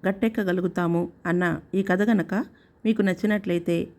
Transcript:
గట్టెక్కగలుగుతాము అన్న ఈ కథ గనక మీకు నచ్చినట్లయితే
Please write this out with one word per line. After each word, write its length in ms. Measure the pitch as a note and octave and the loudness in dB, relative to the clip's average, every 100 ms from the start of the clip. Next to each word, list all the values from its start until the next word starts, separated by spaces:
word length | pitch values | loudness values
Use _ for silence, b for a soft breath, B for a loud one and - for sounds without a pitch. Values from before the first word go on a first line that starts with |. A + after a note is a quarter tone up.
| F#3 | -4
గట్టెక్కగలుగుతాము 1000 | G3 A3+ A3 G3 F3+ F3+ F#3 F3 E3+ F3 - F3+ | 0 -2 0 0 0 0 0 0 0 -2 -6 -2
అన్న 340 | F3 F3 E3 - F#3+ | 0 0 -2 -4 -4
ఈ 80 | |
కథ 180 | G3 F#3 | 0 2
గనక 320 | G#3 G#3+ E3 F#3+ D#4 b b b A3 | 4 2 2 -4 -4 b b b -2
మీకు 160 | A3 | 2
నచ్చినట్లయితే 840 | G3 F3+ G#3+ G#3 G3+ F3 E3+ E3+ - | 2 2 0 -2 0 -2 0 -2 -2